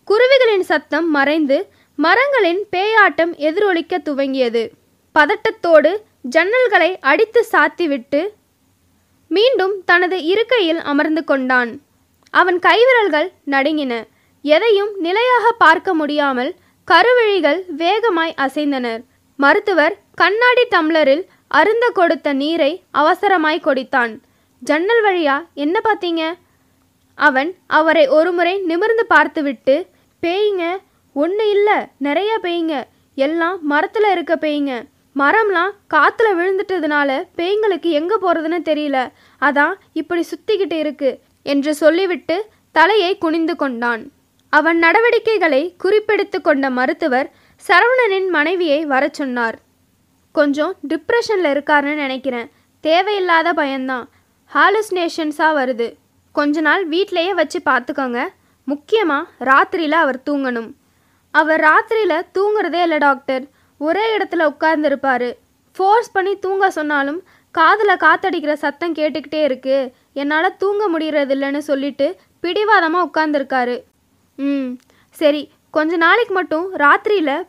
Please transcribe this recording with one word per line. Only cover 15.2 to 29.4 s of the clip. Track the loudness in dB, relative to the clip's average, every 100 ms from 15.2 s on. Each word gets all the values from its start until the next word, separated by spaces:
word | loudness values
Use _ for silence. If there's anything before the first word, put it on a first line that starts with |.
| 2 2 2
பார்க்க | 4 4 4 0
முடியாமல் | -2 -2 -2 -2 -2 -4 -8 _ _ 2
கருவிழிகள் | 4 4 4 2 2 0 0 -4
வேகமாய் | -4 -2 0 0 0 -2 -4
அசைந்தனர். | -4 -2 -2 -2 -4 -8 -12 _ _ 0
மருத்துவர் | 2 4 2 2 0 -2 _
கண்ணாடி | -2 0 2 2 2
டம்ளரில் | 2 0 2 2 2 0 -2 _ -2
அருந்த | 0 2 2 0
கொடுத்த | 2 0 0 -2
நீரை | -2 -2 0 0 -2 _
அவசரமாய் | 0 0 0 0 0 0 -2
குடித்தான். | -2 -2 -2 -2 -2 -6 _ _ _ _
"ஜன்னல் | -4 -2 0 2
வழியா | 2 0 0 -2 -6
என்ன | -6 -2 -2
பார்த்தீங்க?" | -2 -2 -4 -4 -4 -8 _ _ _ _ _ _ _
அவன் | -2 0 0 -2 -8 -2
அவரை | 0 2 4 4
ஒருமுறை | 4 2 0 -2 -2
நிமிர்ந்து | -2 -2 0 0 2
பார்த்துவிட்டு, | 2 2 -2